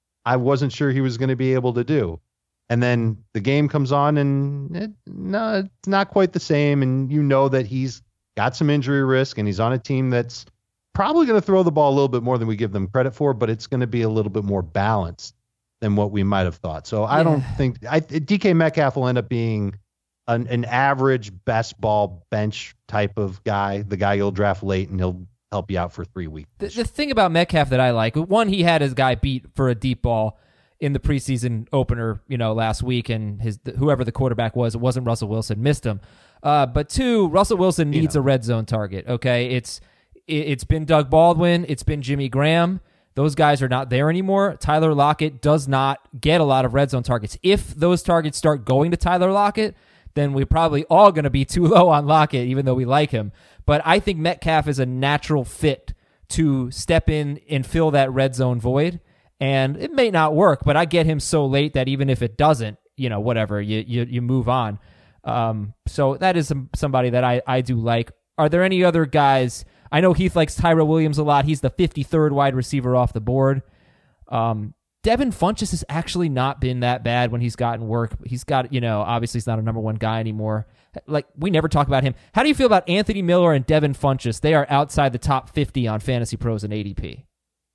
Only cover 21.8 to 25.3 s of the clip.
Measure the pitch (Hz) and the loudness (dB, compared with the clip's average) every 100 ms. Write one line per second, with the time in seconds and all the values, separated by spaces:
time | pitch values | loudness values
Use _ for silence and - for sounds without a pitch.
21.8 | 110 107 104 92 - 110 107 107 - - | -2 0 0 -4 -8 -4 -4 -6 -14 -20
22.8 | - 107 104 104 101 92 - 101 101 101 | -6 -2 -2 -2 -6 -6 -4 -2 -2 -4
23.8 | 104 98 101 101 101 95 104 95 95 95 | -6 -4 -2 0 -2 0 -2 -2 -2 -4
24.8 | 95 95 92 90 90 | -4 -4 -4 -4 -12